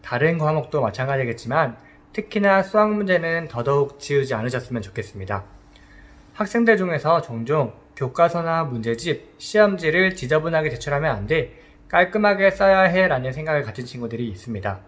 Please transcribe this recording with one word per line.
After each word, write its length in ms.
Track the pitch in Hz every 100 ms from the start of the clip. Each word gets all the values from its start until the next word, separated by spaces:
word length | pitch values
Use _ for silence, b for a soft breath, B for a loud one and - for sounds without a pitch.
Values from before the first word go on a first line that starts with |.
다른 360 | - 120 151 170
과목도 440 | 151 156 - 151
마찬가지겠지만 960 | 113 101 131 139 123 117 117 143 143 - B B B
특히나 500 | - 208 214 202 196
수학 300 | 190 214 214
문제는 540 | 208 196 180 165 165 160
더더욱 520 | 120 120 143 139 -
지우지 340 | - 143 131
않으셨으면 480 | 117 120 123 - 123
좋겠습니다. 600 | 98 - 104 98 95 101 92 - - b b b b b b
학생들 440 | - 196 233 233 208
중에서 440 | 185 156 151 165
종종 520 | - 117 113 151 120 - - -
교과서나 680 | 127 - 170 170 165 165
문제집, 720 | 156 120 113 117 170 143 - _
시험지를 760 | - 214 208 190 165 170 190 185
지저분하게 560 | 127 156 165 165 156
제출하면 440 | 123 - 143 156 107
안 120 | 101
돼, 260 | 160 - B B B -
깔끔하게 640 | 170 185 214 208 196 196
써야 300 | 190 196 190
해 260 | 185 185 185
라는 240 | 135 127
생각을 320 | 127 156 151
가진 220 | 113 104 123
친구들이 420 | 127 117 117 117
있습니다. 500 | 95 - 107 101 95